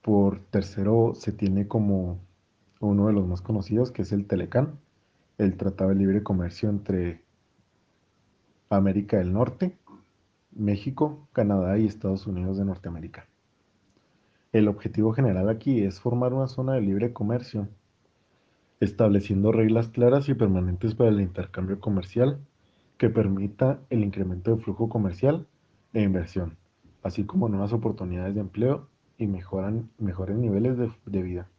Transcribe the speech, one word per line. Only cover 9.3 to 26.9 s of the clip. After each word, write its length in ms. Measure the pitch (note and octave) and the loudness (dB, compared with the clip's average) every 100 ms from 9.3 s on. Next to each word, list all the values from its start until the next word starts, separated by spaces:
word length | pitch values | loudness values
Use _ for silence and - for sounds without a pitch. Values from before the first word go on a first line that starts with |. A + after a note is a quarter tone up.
Norte, 460 | G2 B2+ - F3+ - _ - _ _ _ _ _ | 0 0 0 -4 -4 _ -20 _ _ _ _ _
México, 800 | A#2 G#2 G2+ C3+ C3 D3+ D3 - | -4 -2 0 -4 -2 -2 -2 -6
Canadá 460 | - G#2+ G2 F2+ G2+ | 0 2 2 2 2
y 80 | G#2+ | 0
Estados 400 | - G2 F#2+ G2+ | -2 -4 -4 -4
Unidos 320 | F#2 F#2 F#2+ | -6 -4 -2
de 60 | |
Norteamérica. 600 | G2 F#2 F#2 E2+ D#2+ - - _ _ _ _ _ _ _ _ _ _ _ _ | -4 -6 -10 -12 -12 -16 -20 _ _ _ _ _ _ _ _ _ _ _ _
El 160 | A2+ G#2+ | 4 4
objetivo 440 | G2+ A2 G#2+ A2 | 2 -4 0 2
general 380 | A2+ B2+ F#2 G2 | 2 2 2 0
aquí 320 | A2+ C3+ B2 | 0 0 2
es 180 | G2 F#2 | 0 -2
formar 320 | A#2+ A#2+ B2 | -4 0 0
una 140 | C3 C3 | 0 -4
zona 240 | C3 C3 | -4 -2
de 80 | C3 | 0
libre 320 | G2+ G2 A#2 | 0 0 -2
comercio, 560 | A#2+ G#2 B2 A#2+ A2 G2+ - _ _ _ _ _ _ _ _ _ _ | -2 -2 -2 -4 -6 -8 -12 _ _ _ _ _ _ _ _ _ _
estableciendo 720 | G2+ - A2 G2+ G2 G2 G#2 | -2 4 4 4 2 2 2
reglas 360 | A2 A2 A2+ A#2 | 4 4 2 0
claras 400 | - A#2+ C#3 C#3 | 4 4 4 2
y 60 | |
permanentes 600 | B2+ G#2+ F#2 F#2 F2+ A2+ | 2 2 2 0 -2 -4
para 160 | A2 A#2 | 2 4
el 100 | G#2 | 4
intercambio 600 | F#2 F#2 F#2 - F#2 G2 | 0 -4 -10 -6 -6 -4
comercial 600 | G#2+ G2 F2+ A#2 C3 C#3+ - _ _ _ _ _ | -2 -2 -2 0 2 0 -12 _ _ _ _ _
que 140 | A2+ | 2
permita 680 | A2+ G2 G2 G2+ - C3 C#3 - | 2 2 0 -4 0 0 0 -2
el 120 | A#2+ | -2
incremento 540 | G#2 G2 F#2 F2+ A2 A2+ | -2 -2 -4 -4 0 0
de 60 | |
flujo 260 | A2+ F#2 A2+ | -2 -4 -2
comercial 580 | A#2 G2 F2+ C3 E3 - _ _ _ _ | 0 -2 0 0 0 -6 _ _ _ _
e 100 | A2+ | 0
inversión, 540 | G2+ F#2 F2 G2 E2 D#2+ _ _ _ | 2 0 -2 -6 -6 -10 _ _ _